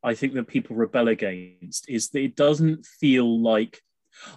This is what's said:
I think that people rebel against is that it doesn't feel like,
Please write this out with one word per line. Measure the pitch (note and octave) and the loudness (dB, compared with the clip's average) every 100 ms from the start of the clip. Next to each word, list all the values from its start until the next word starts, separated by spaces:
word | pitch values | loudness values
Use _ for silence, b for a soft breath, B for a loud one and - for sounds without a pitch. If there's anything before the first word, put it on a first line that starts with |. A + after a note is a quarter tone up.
I | B2 | -6
think | A2 C#3 | -4 -4
that | C3 A#2 | -4 -4
people | C3 - | -4 -4
rebel | A2+ A2 B2 A2+ | -4 -2 0 0
against | G#2+ G2+ F2+ F2+ - F2 - - | 0 -4 -8 -14 -20 -12 -12 -8
is | A#2 - | -6 -4
that | C#3+ | -4
it | C3+ | -4
doesn't | C3+ D3 D3+ D#3+ D#3 | 2 2 4 2 0
feel | - - D3 B2+ A#2+ A2+ | -8 -2 2 4 2 2
like, | A#2 A2 A2 - _ _ _ B B | 2 2 0 -8 _ _ _ B B